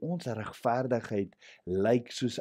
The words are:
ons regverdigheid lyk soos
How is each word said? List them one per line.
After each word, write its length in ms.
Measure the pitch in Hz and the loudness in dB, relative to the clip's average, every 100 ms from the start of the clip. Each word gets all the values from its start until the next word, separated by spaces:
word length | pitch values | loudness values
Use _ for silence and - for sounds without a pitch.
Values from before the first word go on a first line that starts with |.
ons 260 | 156 175 127 | -4 -4 -4
regverdigheid 1120 | 107 104 - 120 120 127 120 - 104 98 _ - - - | -6 -6 -2 0 2 2 0 0 -2 -2 _ -20 -14 -4
lyk 440 | 92 104 123 120 | 2 4 4 2
soos 300 | - 127 - | -2 -2 -2